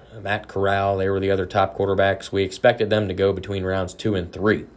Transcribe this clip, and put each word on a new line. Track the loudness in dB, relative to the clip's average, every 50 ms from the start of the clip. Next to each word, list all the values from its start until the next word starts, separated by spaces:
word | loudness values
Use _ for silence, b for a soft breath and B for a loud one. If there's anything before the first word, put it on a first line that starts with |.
| B B -18 -10 -4
Matt | -4 -4 -4 -4
Corral, | -6 -4 -2 0 2 2 2 2 2 0
they | 0 0
were | 0 0 0
the | 0 2
other | 0 0 0
top | 0 0 2 2 2 0
quarterbacks. | 0 0 2 2 2 2 2 2 -2 -4 -4
We | -2 -2
expected | -2 -2 0 2 4 4 4 4 2 0
them | 2 2 0 0
to | 0
go | 2 2 2
between | 2 0 -4 -6 -6 -4 -2
rounds | -2 -2 -2 -2 -4 -6
two | -4 -2 0 0
and | 0 -2 -4 -6
three. | 0 2 2 2 2 -2 -8 B